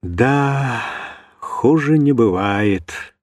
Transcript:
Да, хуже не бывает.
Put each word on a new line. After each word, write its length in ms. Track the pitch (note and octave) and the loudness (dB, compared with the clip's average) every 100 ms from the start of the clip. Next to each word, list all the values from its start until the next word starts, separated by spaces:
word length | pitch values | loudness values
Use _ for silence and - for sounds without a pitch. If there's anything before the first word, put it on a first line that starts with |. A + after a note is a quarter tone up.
Да, 800 | F#2 F2 B2 C#3+ C#3 C#3 C3+ A#2+ - - - - - _ - - | -8 0 2 2 2 0 -2 -4 -8 -10 -14 -18 -20 _ -12 0
хуже 380 | B2 D#3 C#3+ D#3 | 2 2 4 2
не 160 | C#3+ | 4
бывает. 1040 | C3 A2+ F2+ G2+ G2+ G#2 F#2+ E2+ - - _ | 4 2 2 -2 0 0 0 -4 -16 -16 _